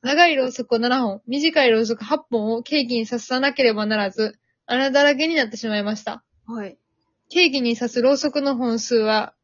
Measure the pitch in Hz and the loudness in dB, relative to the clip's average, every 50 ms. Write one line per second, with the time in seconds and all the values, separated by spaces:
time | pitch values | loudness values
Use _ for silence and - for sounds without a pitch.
0 | - 247 285 311 349 339 311 269 254 254 247 - 240 _ 240 226 226 247 247 269 | -2 0 4 4 4 4 4 0 -2 -2 -4 -8 -4 _ -2 0 2 0 0 0
1 | 254 214 196 214 _ - 247 285 294 330 320 320 269 247 226 220 233 214 233 226 | 0 -2 -4 -6 _ -6 -4 0 0 2 2 4 4 4 4 4 2 0 -2 -6
2 | 214 214 294 294 - _ 240 226 208 220 226 233 240 - 302 302 269 233 247 233 | -4 -4 -4 -4 -4 _ -4 -2 -2 -2 -4 -4 -4 -2 -2 -2 -2 0 -2 -4
3 | 226 214 247 240 - - 254 254 269 285 277 - 262 233 220 208 214 214 220 214 | -2 -4 -6 -8 -6 -4 -4 0 0 0 0 2 2 2 2 2 -2 -2 0 0
4 | 202 196 190 - 220 214 214 _ _ _ _ _ _ - 240 247 269 277 262 285 | -2 -2 -2 -2 -4 -4 -4 _ _ _ _ _ _ -4 -2 0 0 2 4 4
5 | 285 294 294 254 311 320 330 311 254 220 220 214 - 226 214 208 202 208 214 214 | 4 4 4 2 0 0 0 0 0 -2 -4 -8 -6 -4 -4 -2 -2 -2 -4 -4
6 | - 214 202 240 _ _ _ _ _ - 233 226 208 190 - _ _ _ _ _ | -6 -10 -10 -10 _ _ _ _ _ -14 -12 -10 -10 -12 -14 _ _ _ _ _
7 | _ _ _ _ _ _ - 349 359 320 262 277 247 233 233 226 240 233 - 247 | _ _ _ _ _ _ 2 4 4 4 2 0 0 -2 -2 -2 -4 -4 -2 0
8 | 233 262 285 269 - 294 247 294 277 277 269 240 247 240 226 233 214 - 247 226 | 2 2 2 2 0 -2 -2 0 -2 -2 -2 -2 -2 -2 -2 -2 -2 0 0 2
9 | 214 214 214 214 208 - _ _ | 2 2 0 0 -2 -4 _ _